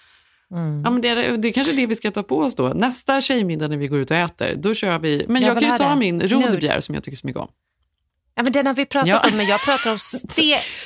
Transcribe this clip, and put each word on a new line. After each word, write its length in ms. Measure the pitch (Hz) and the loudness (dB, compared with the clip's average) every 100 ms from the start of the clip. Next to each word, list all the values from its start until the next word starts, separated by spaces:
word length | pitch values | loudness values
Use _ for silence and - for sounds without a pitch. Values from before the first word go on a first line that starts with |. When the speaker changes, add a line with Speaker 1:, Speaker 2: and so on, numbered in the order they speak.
| _ _ _ _ - | _ _ _ _ -12
Speaker 1:
Mm. 300 | 175 160 147 | -6 -4 0
Speaker 2:
Ja, 60 | 156 | 0
men 120 | 247 | 0
det 60 | 240 | 0
är, 280 | 233 240 233 | 0 0 0
det 100 | 226 | 0
är 40 | |
kanske 220 | 226 285 | 0 0
det 120 | 277 233 | 0 0
vi 100 | 220 | -2
ska 160 | 214 | -2
ta 120 | 208 | -4
på 160 | 202 285 | -2 0
oss 160 | 285 - | 0 0
då. 120 | 127 | -2
Nästa 540 | 156 247 254 - 269 | 0 -2 -2 0 0
tjejmiddag 460 | 262 254 190 156 151 | 2 0 0 -2 -2
när 100 | 151 | -2
vi 100 | 143 | -2
går 120 | 143 | -2
ut 120 | 131 | 0
och 60 | 165 | 0
äter, 380 | 165 - 85 113 | -2 -4 -4 -2
då 180 | 190 | -2
kör 260 | 220 196 165 | -2 -2 0
vi... 260 | 160 143 - | 0 0 0
Men 140 | 247 | 0
Speaker 1:
Jag 80 | 247 | 2
Speaker 2:
jag 60 | 240 | 2
Speaker 1:
vill 60 | |
Speaker 2:
kan 40 | 233 | 2
ju 40 | |
Speaker 1:
ha 60 | 240 | 2
Speaker 2:
ta 120 | 277 | 2
Speaker 1:
det. 60 | 285 | 2
Speaker 2:
min 180 | 208 170 | 2 0
Speaker 1:
Nu. 100 | 185 | 2
Speaker 2:
Rodebjer 520 | 254 247 196 147 - | 2 2 2 2 0
som 160 | - 147 | -2 -6
jag 80 | |
tycker 140 | - 139 | -8 -10
så 100 | 139 | -8
mycket 140 | - | -8
om. 60 | - _ _ _ _ _ _ _ _ - | -12 _ _ _ _ _ _ _ _ -2
Speaker 1:
Ja, 80 | |
men 80 | 247 | 0
den 140 | 277 269 | 2 0
har 60 | |
vi 120 | 262 277 | 0 0
pratat 220 | 285 269 | 2 4
Speaker 2:
Ja. 220 | 214 - | 4 2
Speaker 1:
om, 60 | 214 | 2
men 80 | 196 | 2
jag 140 | 208 | 0
pratar 300 | 285 262 240 | 2 0 0
om 60 | 214 | 0
Speaker 2:
<laughs> 20 | |
Speaker 1:
ste-, 560 | - - - - 302 285 - - | 0 0 -2 0 2 2 -2 -12